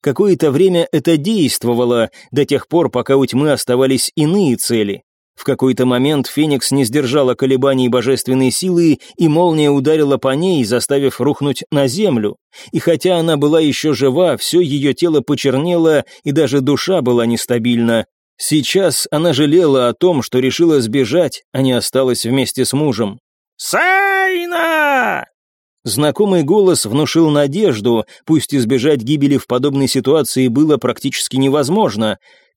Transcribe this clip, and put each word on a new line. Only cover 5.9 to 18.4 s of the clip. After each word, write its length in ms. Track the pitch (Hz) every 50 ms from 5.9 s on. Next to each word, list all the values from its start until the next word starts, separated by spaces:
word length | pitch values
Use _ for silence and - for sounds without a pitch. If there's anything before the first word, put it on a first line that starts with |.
| 123 123 131 143 156 143 123
Феникс 460 | - - 143 151 156 143 120 - -
не 120 | 135 139 135
сдержала 500 | 107 117 147 139 120 127 151 139 127 120
колебаний 540 | - 139 131 135 127 131 139 135 131 127 123
божественной 640 | 117 127 113 120 131 120 - - 131 131 131 127
силы, 480 | 117 - - 185 180 170 170 165 147 - - - -
и 120 | - 175 156
молния 420 | 147 160 180 175 160 156 151 147
ударила 480 | 143 143 131 151 156 160 151 139 139 127
по 160 | - 135 131
ней, 300 | 147 170 190 180 151 120
заставив 560 | 98 120 120 - - 147 139 139 131 - -
рухнуть 420 | 120 147 147 - 139 143 131 - - _
на 160 | - 147 139
землю. 500 | 131 117 180 220 196 143 117 107 104 - _ _ _ _ - - -
И 80 | - 165
хотя 380 | - 170 165 156 - 185 180 170
она 180 | 165 165 160
была 240 | 143 143 147 156 165
ещё 340 | 160 147 131 - - 156 147
жива, 420 | 120 135 135 127 160 185 170 135
всё 240 | 104 - - - 175
её 320 | 180 143 139 143 135 143
тело 280 | 131 - 170 175 156 143
почернело, 840 | 123 - 147 120 - 139 127 131 151 180 175 170 165 160 156 143 - - - - _
и 80 | 147
даже 280 | 143 160 156 123 131 143
душа 400 | 131 127 143 - - - 190 175
была 240 | 131 123 123 120 117
нестабильна. 840 | 117 117 110 - - 123 120 113 123 120 117 117 117 117 113 104 _ _ _ _ _ _
Сейчас 720 | _